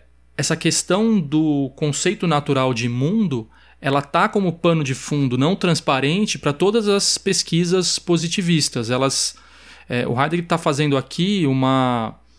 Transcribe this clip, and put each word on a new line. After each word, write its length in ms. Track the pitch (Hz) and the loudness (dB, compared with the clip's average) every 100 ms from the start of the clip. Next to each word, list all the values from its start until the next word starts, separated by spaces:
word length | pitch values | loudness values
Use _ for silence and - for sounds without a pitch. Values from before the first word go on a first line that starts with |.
| _ _ _ - | _ _ _ -6
essa 180 | 147 160 | -4 -2
questão 640 | 165 156 - 180 226 214 | -2 -2 0 0 2 2
do 540 | 143 156 156 143 135 - | 2 0 2 2 -2 -2
conceito 500 | 147 143 180 175 180 | -4 -2 -2 0 0
natural 480 | 147 143 135 131 | 0 0 0 0
de 140 | 120 120 | 0 -2
mundo, 640 | 120 139 220 202 127 110 - - - | -2 0 0 0 -2 -6 -16 -20 -8
ela 200 | 139 139 | -2 -2
tá 280 | 143 170 202 | 0 0 0
como 240 | 208 185 | 0 -2
pano 280 | 170 175 160 | 0 0 2
de 140 | 135 139 | 0 -4
fundo 420 | - 151 135 120 | -4 -2 0 2
não 200 | 139 - | 0 2
transparente 840 | 180 156 - 135 135 180 214 - | 0 0 0 0 2 0 -2 -2
pra 140 | 151 | -4
todas 340 | 143 190 220 208 | 0 2 2 2
as 300 | 202 - - | 0 0 -2
pesquisas 840 | - 185 - 165 175 185 175 - | -2 -2 0 0 2 0 0 -4
positivistas. 880 | - 170 165 - 170 165 - 131 110 | 0 0 0 -2 0 2 0 -4 -2
Elas, 460 | 127 135 135 - - - - - - - | 0 0 0 -4 -6 -20 -20 -20 -20 -6
é, 180 | 120 - | -4 -2
o 100 | 120 | 0
Heidegger 300 | 147 170 170 | 0 -2 -2
tá 100 | 165 | 0
fazendo 380 | 170 143 151 139 | 0 0 2 0
aqui 500 | 127 - 180 208 147 | -2 -2 0 0 0
uma, 720 | 131 131 131 127 120 110 - _ | 2 2 2 2 0 -4 -8 _